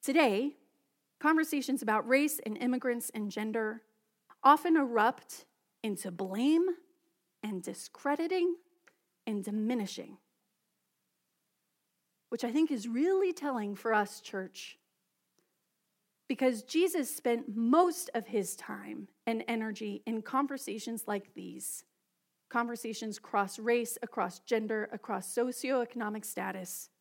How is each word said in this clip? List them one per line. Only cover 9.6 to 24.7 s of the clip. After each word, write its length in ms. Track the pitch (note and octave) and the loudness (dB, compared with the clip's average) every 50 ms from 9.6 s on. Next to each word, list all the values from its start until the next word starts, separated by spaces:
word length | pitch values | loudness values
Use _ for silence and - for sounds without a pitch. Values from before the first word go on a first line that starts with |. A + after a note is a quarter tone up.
| G#3+ A3 B3 B3 G#3 F#3+ - - - - G3+ - _ _ _ _ _ _ _ _ _ _ _ _ _ _ _ _ _ _ _ _ _ _ _ _ _ _ _ _ _ _ _ _ _ _ _ _ _ _ _ _ _ _ | 0 0 0 0 -2 -4 -6 -10 -12 -14 -14 -20 _ _ _ _ _ _ _ _ _ _ _ _ _ _ _ _ _ _ _ _ _ _ _ _ _ _ _ _ _ _ _ _ _ _ _ _ _ _ _ _ _ _
which 140 | - A3+ - | -6 -4 -4
I 60 | C4+ | 0
think 200 | A3+ D4 D#4+ D#4 | 2 2 2 2
is 180 | D4+ A#3 G3 A#3 | 2 -2 -4 -4
really 460 | A3+ A#3+ D4 F4 F#4+ F#4+ G4 F#4 E4+ | -2 0 2 2 4 4 2 2 0
telling 400 | - - D4 C4+ A#3+ G#3 G3+ G3+ | -2 -4 -4 -2 -2 -2 -4 -6
for 180 | F#3+ - A3+ A3+ | -4 0 2 4
us, 280 | G#3+ G#3 G3+ - - - | 4 2 2 -4 -14 -16
church, 560 | - - G3 F#3+ F#3 _ - - - - _ _ _ _ _ _ _ _ _ _ _ _ _ _ _ _ _ _ _ _ _ _ _ _ _ _ _ _ _ _ _ | -10 -8 -8 -8 -8 _ -14 -14 -14 -16 _ _ _ _ _ _ _ _ _ _ _ _ _ _ _ _ _ _ _ _ _ _ _ _ _ _ _ _ _ _ _
because 340 | C4 - C4+ C4 B3 G#3+ - | -2 4 4 2 2 2 -4
Jesus 520 | - - D#4+ F4 F#4+ F4+ F4+ C#4 A#3 - | -2 2 4 4 4 4 0 -2 -2 -4
spent 400 | - - B3+ A#3 A#3 - - G3+ | -4 0 0 0 0 -2 -4 -4
most 540 | A3+ A#3 A#3 B3+ D#4+ F4+ F4+ E4 - - - - | 0 4 6 6 8 6 6 4 -2 -6 -4 -4
of 140 | A3+ G#3+ - | -6 -6 -2
his 280 | - A3 F#3+ F3 - | -2 -2 0 0 -6
time 520 | - - - G#3+ G3+ G3+ G#3 G#3+ - G#3 F#3+ _ _ _ | -10 -10 -12 -12 -12 -10 -12 -12 -12 -12 -14 _ _ _
and 180 | - A3+ A3 A#3 | -4 -4 -4 -2
energy 560 | - A#3 A3+ A3 A3 G#3 - A3 G#3 G3+ - - | -2 -4 -2 -2 -4 -6 -6 -6 -8 -8 -8 -6
in 160 | - A3+ A3 G#3+ | -4 -4 -4 -4
conversations 840 | - - C4 C#4 C4+ C#4 C4 - - G3 A3 G#3 - A3+ A3 - | -2 0 0 0 0 -2 -6 -8 -8 -8 -8 -6 -6 -8 -8 -6
like 280 | - G#3 G3+ G3 - _ | -4 -4 -4 -6 -8 _
these. 500 | - F#3 F3+ F3 - - - - - - _ _ _ _ _ _ _ _ _ _ _ _ _ | -14 -12 -12 -12 -10 -10 -10 -10 -10 -14 _ _ _ _ _ _ _ _ _ _ _ _ _
Conversations 720 | - A#3 A#3+ A#3 A#3+ A#3 - A3+ A3+ - A3+ A3 G3+ - | -2 -2 -2 -2 -4 -8 -8 -8 -8 -6 -6 -8 -8 -10
cross 400 | _ - - G#3 G3+ G3 - - | _ -2 0 0 0 0 -2 -6
race, 380 | A3 A3+ A#3 A#3+ A#3 A3+ - - - | 0 2 2 2 2 -2 -6 -8 -10
across 380 | A3+ - - G3 G3 F3+ - | -8 -4 -2 -2 -2 -4 -10
gender, 460 | _ - B3 A3 A3 G#3+ | _ -2 0 0 0 0